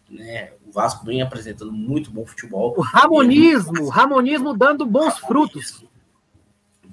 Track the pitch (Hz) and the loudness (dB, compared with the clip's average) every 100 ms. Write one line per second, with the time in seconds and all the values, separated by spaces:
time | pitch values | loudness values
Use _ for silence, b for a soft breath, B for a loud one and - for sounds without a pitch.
0 | _ 101 113 113 - _ - 104 113 - | _ -20 -14 -14 -16 _ -12 -4 -4 -4
1 | 110 131 131 120 107 101 107 107 117 151 | -6 -4 -4 -8 -14 -14 -12 -10 -4 -6
2 | - 110 113 - - - 120 185 - 226 | -6 -12 -14 -16 -12 -4 -4 -2 0 4
3 | 302 311 247 294 330 277 160 165 143 202 | 4 6 4 6 6 4 -2 -4 -2 2
4 | 277 262 254 302 285 214 269 294 262 226 | 2 2 0 -2 -2 2 2 2 0 2
5 | 311 - - 285 302 147 - - - _ | 0 -2 -2 0 0 -4 -16 -18 -20 _
6 | _ _ _ _ _ _ _ _ _ | _ _ _ _ _ _ _ _ _